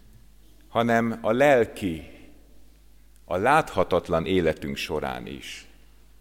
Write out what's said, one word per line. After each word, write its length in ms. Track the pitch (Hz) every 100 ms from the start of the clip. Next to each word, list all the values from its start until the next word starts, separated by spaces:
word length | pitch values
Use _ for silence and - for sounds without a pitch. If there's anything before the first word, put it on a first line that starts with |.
| - - - - - - -
hanem 500 | 113 117 117 117 113
a 100 | 104
lelki, 720 | 120 147 131 110 - 95 80 - - - - - - - - - - - - -
a 120 | 90
láthatatlan 880 | 113 151 - - 87 87 - 82 82
életünk 500 | 92 80 78 71 71
során 520 | - 78 69 62 62
is. 400 | 67 - - - - - - - -